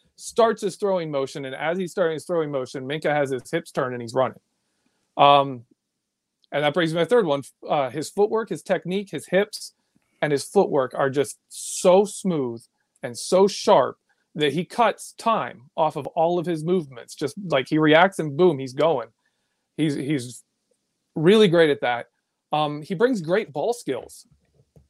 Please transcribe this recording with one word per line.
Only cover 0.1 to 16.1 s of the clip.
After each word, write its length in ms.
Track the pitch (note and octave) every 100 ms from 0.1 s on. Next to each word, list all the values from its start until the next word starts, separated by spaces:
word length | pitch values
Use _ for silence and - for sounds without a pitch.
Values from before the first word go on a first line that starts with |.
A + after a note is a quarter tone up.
| -
starts 480 | - - A3+ A3
his 140 | G3+ -
throwing 340 | G3+ F#3 D#3
motion, 340 | C#3+ C3+ D3+ C3+
and 80 |
as 240 | C#3+ D3+ F3+
he's 140 | F3+
starting 240 | - E3 D3+
his 100 | -
throwing 240 | E3+ D3+
motion, 380 | C#3+ B2+ C#3 C3
Minkah 260 | D#3 D#3+
has 160 | D3 C#3
his 220 | B2+ -
hips 200 | E3+ -
turned 220 | - B2+
and 80 | B2
he's 140 | A#2 C3
running. 240 | A#2+ - _ _ _ _ _ _ _ -
Um, 460 | C#3+ C#3+ C#3 B2 - _ _ _ _ _ _ _ -
and 120 | C#3+
that 100 | D3
brings 200 | F3+ E3
me 60 | E3+
to 20 |
my 80 | E3
third 160 | B3 F3
one. 160 | C#3 - _ A#3
Uh, 220 | D#3 B2+
his 200 | C#3+ C#3
footwork, 400 | G3 G#3+ A3 A3
his 120 | D#3+
technique, 480 | - F3 E3+ G3 G3
his 160 | D#3 -
hips, 460 | F#3 G#3 - - _ _ _ _ -
and 100 | D3+
his 140 | C#3 -
footwork 480 | G3+ - D3 B2+ -
are 140 | C#3
just 280 | C3+ B2 - _
so 560 | - - - F#3 F#3 G3+
smooth 580 | - F#3+ D#3+ B2 A#2 _ _ _ _
and 140 | B2+ A#2
so 300 | - F3+ G3
sharp 500 | - - F3 A#2+ - _ _ _ E3
that 180 | D3
he 100 | D3
cuts 500 | E3+ - A3 - - -
time 460 | A3+ G#3 B2 - C3 -
off 200 | D#3 D3+
of 100 |
all 300 | -